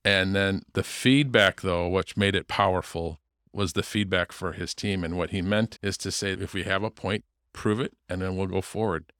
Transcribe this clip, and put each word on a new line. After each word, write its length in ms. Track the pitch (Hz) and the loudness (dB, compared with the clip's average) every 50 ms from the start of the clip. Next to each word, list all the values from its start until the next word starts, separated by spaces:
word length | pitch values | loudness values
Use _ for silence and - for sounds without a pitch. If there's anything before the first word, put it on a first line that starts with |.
| - | 2
And 280 | 101 101 95 92 95 98 | 4 4 4 4 4 2
then 280 | 98 98 98 98 98 - - - | 2 2 2 2 0 -4 -4 -4
the 100 | 95 95 | -4 -4
feedback, 760 | - - - - 127 135 143 151 131 120 113 101 98 - - | -4 -6 0 4 4 6 6 4 4 6 6 6 6 4 0
though, 300 | - 95 87 87 87 87 | -2 -2 0 0 0 2
which 260 | 92 95 90 - - | 0 0 0 0 0
made 200 | 101 101 101 95 | 2 2 4 2
it 120 | 90 - | 2 -2
powerful, 720 | - - - 101 98 92 90 - - - 85 82 82 80 - _ _ _ _ _ _ | -2 0 2 2 4 2 0 -2 -4 -6 -6 -6 -6 -6 -10 _ _ _ _ _ _
was 220 | - 101 101 85 - | -4 -4 -2 -2 -2
the 100 | 98 90 | -2 -4
feedback 480 | - - 107 104 92 95 90 87 - | -2 -2 -2 0 2 0 0 0 -2
for 220 | - - 95 87 80 | -4 -8 -8 -6 -6
his 200 | - 87 - - | -6 -8 -8 -8
team. 300 | - - 104 98 92 85 | -6 -4 -2 -2 -2 -2
And 140 | 80 87 | -2 -2
what 140 | 90 85 78 | -2 -2 -2
he 100 | - 98 | -2 -2
meant 360 | 87 95 104 107 113 110 - - | 0 2 2 2 2 0 -2 -4
is 160 | - 101 92 | -4 -4 -4
to 140 | - - 98 | -4 -6 -6
say, 200 | - - 101 98 | -4 -2 -2 -2
"If 220 | 95 95 98 95 - | -2 -4 -6 -6 -6
we 100 | 95 85 | -6 -2
have 200 | 92 95 98 104 | -2 -2 -2 -2
a 80 | 110 | -4
point, 340 | - - - 95 104 107 - _ _ _ _ _ | -6 -6 -4 -4 -4 -4 -6 _ _ _ _ _
prove 300 | - - - 110 104 113 | -12 -4 0 0 0 0
it, 120 | 135 - - _ _ | -2 -6 -8 _ _
and 140 | - 92 92 | -8 -6 -4
then 160 | 92 95 92 | -4 -2 -2
we'll 100 | 92 98 | -2 -2
go 140 | 95 90 95 | -2 -2 -2
forward." 500 | - - - 98 110 107 85 85 82 - _ | -4 -4 -4 -4 -2 -2 -2 -4 -6 -10 _